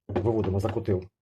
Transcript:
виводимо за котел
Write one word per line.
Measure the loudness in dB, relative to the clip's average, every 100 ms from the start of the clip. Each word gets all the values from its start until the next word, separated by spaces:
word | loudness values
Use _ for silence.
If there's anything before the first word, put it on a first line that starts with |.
| -6
виводимо | -2 0 2 2 0
за | 0
котел | -2 0 0 -2 _